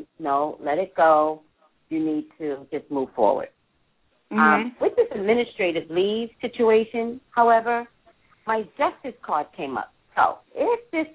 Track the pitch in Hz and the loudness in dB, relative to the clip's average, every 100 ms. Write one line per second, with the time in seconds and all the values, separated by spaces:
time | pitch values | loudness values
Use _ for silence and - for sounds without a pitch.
0 | - - 151 139 151 - 147 156 190 - | -20 -8 -2 0 0 -4 -4 -4 -4 2
1 | 160 151 156 156 _ _ _ _ _ 160 | 4 6 2 -2 _ _ _ _ _ -4
2 | 156 151 151 _ 151 139 135 147 - 143 | -2 -4 -6 _ -8 -8 -8 -10 -6 -6
3 | 127 - 101 - - _ _ _ _ _ | -6 2 2 2 -4 _ _ _ _ _
4 | _ _ _ 214 156 151 240 - 277 - | _ _ _ 2 4 4 0 -2 -2 0
5 | 453 233 196 240 233 - 180 170 165 170 | 0 -2 0 0 -2 -4 -2 -2 -4 -2
6 | 202 220 233 - 240 - 226 220 220 233 | 0 -2 -6 -8 -10 0 4 4 2 -4
7 | 233 254 - 240 233 226 226 233 240 _ | -6 -8 -6 2 4 4 2 -4 -6 _
8 | _ _ _ _ 214 220 185 - 330 - | _ _ _ _ -6 -4 -6 -4 -4 -2
9 | 262 - - 156 147 - 139 113 - _ | -12 -14 -4 -4 -4 -10 -8 -8 -10 _
10 | _ - 104 - _ - 330 466 - 320 | _ -2 -2 -2 _ -4 -2 -2 -4 -6
11 | 311 | -6